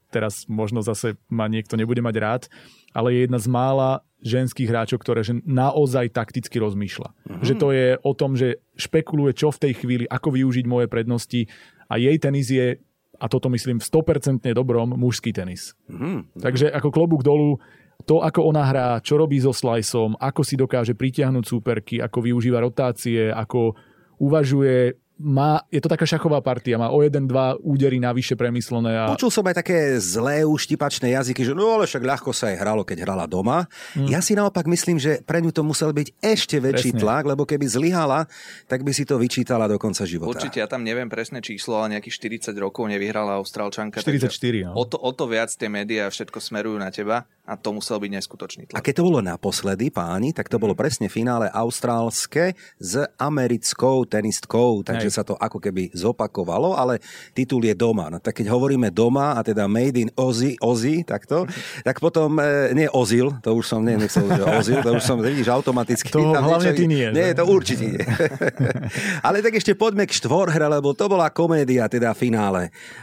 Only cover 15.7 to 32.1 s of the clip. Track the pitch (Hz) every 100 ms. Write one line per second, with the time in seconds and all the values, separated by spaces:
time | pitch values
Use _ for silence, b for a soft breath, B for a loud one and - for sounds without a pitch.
15.7 | - - - 151 156 - - 131 127 151
16.7 | 147 147 160 170 160 131 147 147 143 b
17.7 | b b b - 160 160 175 160 151 135
18.7 | 135 123 117 - 151 160 139 131 120 123
19.7 | 117 107 120 110 110 135 147 135 131 131
20.7 | 127 117 117 131 127 131 127 110 120 120
21.7 | 110 - 117 120 123 120 120 120 123 120
22.7 | - 127 120 123 113 110 110 107 127 113
23.7 | 107 b b b _ 143 156 139 139 139
24.7 | 127 123 - _ - 151 135 147 151 -
25.7 | 151 160 165 160 160 165 147 127 123 123
26.7 | 113 117 147 147 143 135 127 131 131 165
27.7 | 135 135 127 123 117 - 120 120 120 -
28.7 | 120 113 113 110 - 247 - 185 175 170
29.7 | 170 147 127 90 101 127 147 156 151 -
30.7 | 160 143 - 123 131 127 127 127 151 214
31.7 | 220 185 139 127